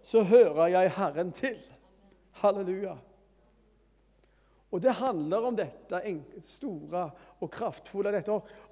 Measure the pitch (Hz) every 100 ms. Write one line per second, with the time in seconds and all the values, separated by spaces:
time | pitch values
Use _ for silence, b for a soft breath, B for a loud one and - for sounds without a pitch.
0 | - 226 196 233 208 147 165 180 185 -
1 | 190 143 180 - 269 226 - - _ _
2 | _ _ _ - 202 196 190 190 196 151
3 | - _ _ _ _ _ _ _ _ _
4 | _ _ _ _ _ _ _ 180 233 202
5 | 262 190 151 196 240 226 160 - - 175
6 | 208 165 139 - - - 277 170 147 170
7 | 170 - B B 175 - 226 - - 196
8 | 202 208 170 214 - B B